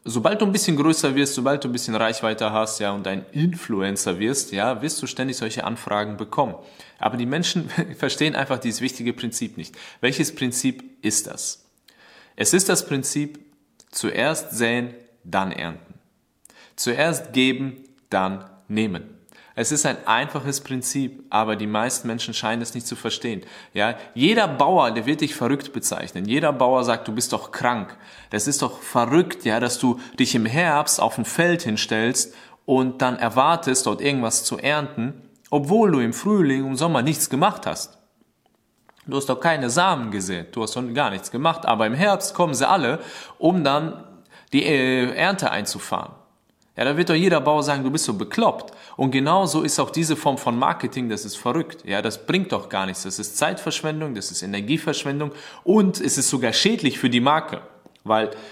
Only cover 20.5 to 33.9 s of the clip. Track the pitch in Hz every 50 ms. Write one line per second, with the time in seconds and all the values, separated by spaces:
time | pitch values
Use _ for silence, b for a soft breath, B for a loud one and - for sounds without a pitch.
20.5 | 139 143 - - 135 127 123 - - 139 135 120 - - - - - 107 110 110
21.5 | 107 104 107 107 107 107 113 127 - - - 117 113 120 - - 110 - - 107
22.5 | 113 117 117 117 - 120 117 - 123 - - 113 - - - 120 110 95 - B
23.5 | B B B B B 104 104 117 113 B B B B 117 135 190 220 226 208 165
24.5 | 139 127 143 160 190 170 135 117 110 117 107 131 156 151 156 139 - - 120 120
25.5 | 143 139 - - - 120 - - - - - - - 90 95 104 120 151 170 151
26.5 | 139 123 127 123 131 127 120 120 117 113 - - 107 120 117 - 110 104 - -
27.5 | - - 131 123 120 110 95 - - - B B B B B B B 104 - 147
28.5 | 143 - 147 117 - - - - - 127 117 117 139 170 185 180 - - - 120
29.5 | 107 117 123 120 - - - 127 120 B B B B B 131 - - 120 107 110
30.5 | 120 160 180 165 147 147 151 - - - 98 117 - 127 110 - - - 170 175
31.5 | 170 - - 117 107 107 - - 113 110 113 120 131 - - - B B B B
32.5 | B B B - 135 131 131 131 127 - 135 127 120 - 113 117 107 127 135 156
33.5 | 170 165 - 135 131 - - 110